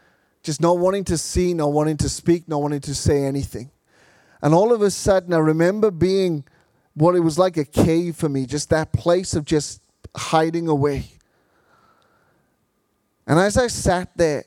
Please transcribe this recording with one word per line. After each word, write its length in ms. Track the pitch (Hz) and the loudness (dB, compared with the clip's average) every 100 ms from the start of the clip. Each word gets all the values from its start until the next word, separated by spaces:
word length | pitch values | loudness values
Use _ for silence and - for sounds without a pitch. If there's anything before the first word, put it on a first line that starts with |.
| _ _ _ _ | _ _ _ _
just 180 | - 151 | -8 0
not 160 | 165 175 | 2 2
wanting 280 | 180 196 190 | 2 0 -2
to 120 | 165 | -4
see, 360 | - - 180 | -4 -2 0
not 180 | 175 147 | 0 0
wanting 260 | 147 151 151 | 0 0 -2
to 120 | 139 | -4
speak, 380 | - - 170 165 | -4 0 0 0
not 140 | 151 | -4
wanting 200 | 143 147 | -2 -4
to 120 | 139 | -6
say 300 | 135 - 143 | -4 0 0
anything. 480 | 139 139 135 - 127 _ _ _ _ _ _ _ | 0 -4 -6 -10 -14 _ _ _ _ _ _ _
And 120 | 147 | 2
all 200 | 165 214 | 4 4
of 80 | 233 | 2
a 100 | 202 | 0
sudden, 420 | - - 190 175 | 0 0 2 2
I 40 | 170 | 0
remember 520 | 156 160 170 208 214 | 2 2 2 2 0
being 540 | 170 175 190 185 156 - _ _ _ _ - | 0 0 2 0 -2 -8 _ _ _ _ 0
what 200 | 160 180 | 2 4
it 60 | |
was 180 | 165 156 | 2 2
like 160 | 185 175 | 0 0
a 80 | |
cave 540 | 143 - - 165 175 156 | -4 2 2 2 -2 -4
for 100 | 160 | -4
me, 180 | 139 131 | -2 -4
just 240 | 143 - | -6 0
that 200 | 160 156 | 0 0
place 440 | - 170 180 190 180 | -2 2 0 0 -6
of 100 | 143 | -2
just 360 | 156 - - _ _ - - | -2 -2 -10 _ _ -18 -12
hiding 520 | - 165 160 165 165 | -2 0 0 -2 0
away. 380 | 147 147 139 - _ _ _ _ _ _ _ _ _ _ _ _ _ _ _ _ _ _ _ _ _ - | 0 0 -2 -8 _ _ _ _ _ _ _ _ _ _ _ _ _ _ _ _ _ _ _ _ _ -2
And 140 | 151 | 2
as 180 | 196 208 | 2 2
I 100 | 240 | 0
sat 420 | - - 180 180 - | -2 -2 -2 -2 -2
there 260 | 165 139 | 0 0